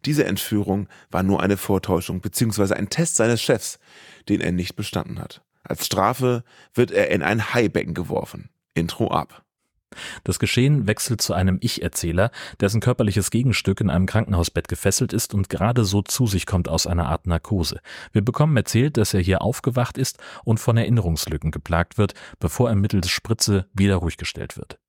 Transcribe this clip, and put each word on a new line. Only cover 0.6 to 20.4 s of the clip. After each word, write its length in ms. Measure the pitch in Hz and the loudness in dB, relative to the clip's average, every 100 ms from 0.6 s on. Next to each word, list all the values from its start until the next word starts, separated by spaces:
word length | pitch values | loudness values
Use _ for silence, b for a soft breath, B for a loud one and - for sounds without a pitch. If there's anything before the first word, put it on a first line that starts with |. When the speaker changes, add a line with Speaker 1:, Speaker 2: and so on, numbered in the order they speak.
| 101 98 101 B B | 0 -2 -4 B B
Speaker 1:
war 140 | 87 | 0
nur 180 | 95 98 | 2 4
eine 160 | 95 101 | 4 2
Vortäuschung 640 | - 95 - 87 - 92 | 2 0 2 0 0 -6
beziehungsweise 560 | 98 - 113 104 98 - | -6 -2 0 2 0 0
ein 120 | 98 | -2
Test 280 | - 170 - | -2 0 2
seines 240 | 113 117 | 2 2
Chefs, 380 | - 120 - - B B B B - | 2 0 0 -14 B B B B -2
den 100 | 101 | 0
er 140 | 82 | 0
nicht 240 | 90 87 - | -2 -4 -6
bestanden 420 | 101 - - - | -6 -6 -6 -12
hat. 220 | - - _ _ | -14 -18 _ _
Als 220 | - - | -10 -6
Strafe 600 | - 95 101 131 127 120 - b b | -2 2 2 2 0 0 -6 b b
wird 180 | - - | 0 2
er 200 | 90 71 | 2 2
in 100 | 90 | 2
ein 320 | 80 113 104 | 0 0 0
Haibecken 400 | 120 104 - - | 0 2 0 -4
geworfen. 560 | 82 85 - - - - _ _ | -6 -4 -4 -6 -14 -18 _ _
Intro 360 | - 85 - 113 | -4 -4 -2 -2
ab. 320 | - - - _ _ _ _ _ B B B | -2 -4 -16 _ _ _ _ _ B B B
Speaker 2:
Das 160 | - - | -6 -2
Geschehen 480 | 107 - 135 147 101 | 0 2 4 2 0
wechselt 340 | 107 - 113 | -2 -4 -2
zu 120 | - | -2
einem 240 | 85 92 92 | 0 2 2
Ich-Erzähler, 720 | - - 82 - 85 87 110 B B - | -2 -4 -6 -4 -2 0 0 B B -2
dessen 180 | 101 110 | 0 2
körperliches 500 | 123 123 107 101 92 | 0 2 2 2 0
Gegenstück 520 | 113 131 107 - 98 | 0 0 0 0 0
in 80 | 104 | 0
einem 160 | 87 | 2
Krankenhausbett 640 | 92 110 113 92 82 - - | 2 0 0 0 0 -4 -6
gefesselt 420 | - 98 - 131 | -2 0 0 0
ist 220 | 104 - | -2 -2
und 160 | 101 95 | -2 -2
gerade 340 | 85 101 123 | 0 2 2
so 180 | 101 101 | 2 2
zu 260 | - - 120 | 0 0 0
sich 180 | 95 | 0
kommt 240 | - 92 85 | 0 -2 0
aus 180 | 82 - | -2 0
einer 220 | 85 69 | 0 0
Art 180 | 80 90 | -2 0
Narkose. 540 | 85 - 98 80 - B B B | -2 0 -2 0 -4 B B B
Wir 100 | 110 | 0
bekommen 320 | 107 - 151 | 0 2 2
erzählt, 400 | 131 - 113 143 | 4 2 2 2
dass 180 | 131 104 | 2 2
er 60 | 98 | 2
hier 220 | 87 90 | 2 2
aufgewacht 560 | 104 - - 123 120 - | 0 -2 -2 0 -2 -2
ist 200 | 131 - B B | -4 -6 B B